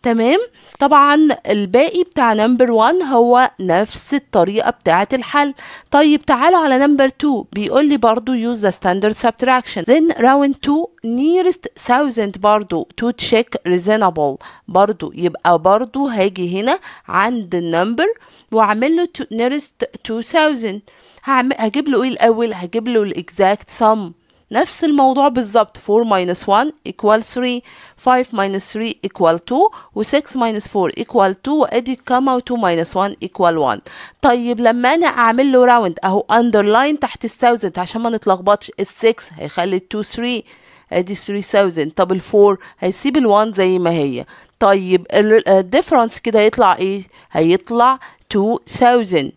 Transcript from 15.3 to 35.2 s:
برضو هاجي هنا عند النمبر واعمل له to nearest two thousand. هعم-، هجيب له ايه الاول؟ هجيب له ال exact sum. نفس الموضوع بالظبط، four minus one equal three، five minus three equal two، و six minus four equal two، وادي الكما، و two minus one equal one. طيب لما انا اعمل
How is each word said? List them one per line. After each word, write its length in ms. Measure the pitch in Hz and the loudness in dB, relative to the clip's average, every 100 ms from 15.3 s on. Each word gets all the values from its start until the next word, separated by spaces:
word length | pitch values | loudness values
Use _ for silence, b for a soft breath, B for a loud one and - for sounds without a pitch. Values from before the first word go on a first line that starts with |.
| - 175 170 | -2 0 2
برضو 480 | 170 208 247 269 277 | 2 0 -2 -4 -4
هاجي 540 | 220 196 185 175 190 | 0 -2 -2 -6 -2
هنا 180 | 233 370 B B - | -2 -4 B B -6
عند 480 | 180 214 247 180 | -2 -2 -4 -6
النمبر 520 | 175 170 165 196 233 381 453 b b b | -6 -2 -2 -2 -2 -2 -4 b b b
واعمل 440 | 220 208 214 269 | 0 0 0 0
له 120 | 330 349 - | 0 -2 -6
to 60 | |
nearest 640 | - 220 247 285 285 _ - - - | -10 -4 -2 -4 -10 _ -10 -10 -10
two 240 | 220 226 | -8 -2
thousand. 460 | 330 311 262 220 202 _ b b b | 0 0 0 -6 -10 _ b b b
هعم-، 300 | - 262 254 277 | -2 0 0 -2
هجيب 320 | 220 277 294 | -2 -2 -2
له 140 | 240 | -2
ايه 60 | 254 | -2
الاول؟ 440 | 233 233 226 233 | 0 0 2 -2
هجيب 340 | 190 175 226 226 | -6 -6 -6 -2
له 160 | 233 | -2
ال 100 | 202 | -2
exact 680 | 170 175 - 190 208 - - | -6 -10 0 0 0 -6 0
sum. 420 | 220 220 175 - _ _ _ | 0 0 -4 -14 _ _ _
نفس 320 | 214 339 - | -4 -4 -2
الموضوع 440 | 320 285 269 262 277 | 0 2 2 2 0
بالظبط، 500 | 247 214 226 208 - | -2 -2 -2 -2 -6
four 260 | - 214 | -2 0
minus 360 | 233 196 180 175 | 2 0 0 -4
one 280 | - 202 285 - - | 0 0 0 -8 -16
equal 320 | - 208 220 | -4 0 0
three، 400 | 220 254 254 247 B B B _ | -2 -6 -4 -4 B B B _
five 220 | 254 254 254 | 0 0 0
minus 400 | 220 196 196 - | -4 -4 -4 -6
three 200 | 214 226 - 196 | -6 -8 -8 -12
equal 300 | - 170 170 - | 0 2 2 -2
two، 200 | 247 427 B B | 0 0 B B
و 80 | 208 | -8
six 320 | 214 277 285 | -2 -2 -2
minus 320 | 262 233 214 - | -4 -4 -4 -6
four 220 | 202 180 - | -2 -2 -4
equal 340 | 226 240 196 190 262 | -4 0 0 -2 -4
two، 40 | |
وادي 420 | 302 262 240 254 | -2 0 -2 -4
الكما، 420 | 247 - 254 269 | -10 -2 -2 0
و 40 | 247 | -2
two 180 | 247 240 | -4 -2
minus 320 | 196 170 165 | 0 -2 -2
one 260 | 185 196 - | -4 -4 -6
equal 500 | 185 - 175 160 131 | -14 0 0 2 -2
one. 40 | 104 - B B _ | -4 -10 B B _
طيب 380 | 285 247 240 233 | 0 0 -2 0
لما 340 | 240 240 247 | 0 2 0
انا 140 | 330 320 | 2 0
اعمل 440 | - | 2